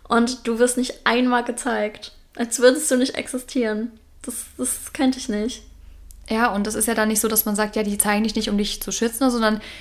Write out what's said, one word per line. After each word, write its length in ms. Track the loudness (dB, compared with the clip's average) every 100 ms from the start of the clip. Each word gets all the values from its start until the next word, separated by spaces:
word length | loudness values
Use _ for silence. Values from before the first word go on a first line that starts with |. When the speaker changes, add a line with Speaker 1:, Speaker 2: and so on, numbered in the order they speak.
| 0
Speaker 1:
und 400 | 2 2 -2 -2
du 140 | 2
wirst 160 | 2 2
nicht 180 | -2 -2
einmal 380 | 0 2 2 2
gezeigt, 680 | 0 -4 -4 -2 -4 -6 -18 -20 -14 -6
als 240 | -4 6
würdest 280 | 6 6 2
du 80 | 2
nicht 200 | 0 -2
existieren. 760 | -6 -8 -4 -2 -2 -2 -6 -10 -20 -16
Das, 200 | -12 -12 -12 -8
das 360 | -6 -6 -8
könnte 260 | 0 0 0
ich 100 | -2
nicht. 360 | -4 -4 -6 -16 -20 -20 -20 -20 -14 -4
Speaker 2:
Ja, 220 | 0 2
und 160 | 2 -2
das 80 | 0
ist 100 | 0
ja 80 |
dann 140 | 2 2
nicht 100 | 2
so, 60 | 0
dass 200 | 0 0
man 100 | 0
sagt, 180 | 0
ja, 80 | 0
die 160 | -2 0
zeigen 240 | 0 2
dich 140 | 0 0
nicht, 120 | 0
um 80 | 0
dich 240 | 0 -4
zu 120 | -6
schützen, 360 | -2 -2 2 2
sondern 320 | 4 2 0 -6 -18